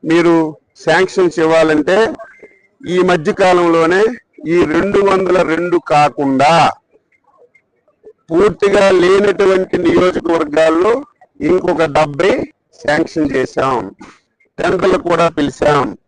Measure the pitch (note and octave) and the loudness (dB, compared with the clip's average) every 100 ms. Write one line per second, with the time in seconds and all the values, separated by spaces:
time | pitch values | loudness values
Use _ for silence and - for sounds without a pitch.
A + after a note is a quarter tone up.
0 | - E3 E3+ E3 D#3+ D#3 _ _ - D#3+ | 0 2 4 2 0 -6 _ _ -2 0
1 | F#3+ - F3+ E3+ D#3+ E3 D#3+ D3+ D3+ F#3+ | 0 0 -2 0 0 2 2 0 0 0
2 | A3+ - - - - _ _ _ - F3+ | 0 -4 -16 -20 -20 _ _ _ -4 0
3 | F3+ F3 D#3 G#3 F#3+ F3+ F3 E3 E3 F#3 | 2 0 -2 0 2 4 2 2 2 2
4 | A3 B3 _ - D3+ F3 D3+ D#3 G3 G3+ | 0 -2 _ -16 -4 0 0 0 0 0
5 | G3 F#3+ F#3 F#3 D#3+ D#3+ F3 E3+ - D3+ | 0 0 -2 -2 -2 -4 -2 -4 0 0
6 | D3 - C#3 C3+ C#3+ E3 D3+ - _ _ | 0 0 -2 0 2 2 2 -2 _ _
7 | _ _ _ _ _ _ _ _ _ _ | _ _ _ _ _ _ _ _ _ _
8 | - - _ D#4+ G4+ F4+ - G3+ G3 F#3+ | -20 -20 _ 0 0 0 0 2 2 2
9 | F3 G3 G3+ F#3 G3 F#3+ F#3 F#3 E3+ F3 | 2 2 2 0 2 0 -2 -2 0 0
10 | F3+ F3 - E3 D3+ D3 D#3+ D#3+ F#3+ A#3+ | 0 -2 -4 -4 -2 0 2 2 0 -2
11 | C#4+ _ - _ D3 F3+ F3 D#3+ D#3+ C#3+ | -6 _ -20 _ -4 -2 -2 -2 -2 -2
12 | D3+ C#3+ F3+ B3+ D#4 _ _ _ - D3+ | -4 0 -2 0 -4 _ _ _ -4 -2
13 | E3 - D3 C3+ B2+ - C3+ B2 G2 - | -2 -2 -2 -2 -4 -2 -2 -2 -6 -8
14 | - - _ _ _ - E3+ F#3 F#3+ F#3 | -10 -10 _ _ _ -6 -4 0 0 0
15 | D3 E3+ E3+ E3 C#3+ C3 D3 D3 A#2 F#2+ | -2 0 0 0 -6 -2 0 0 -2 -8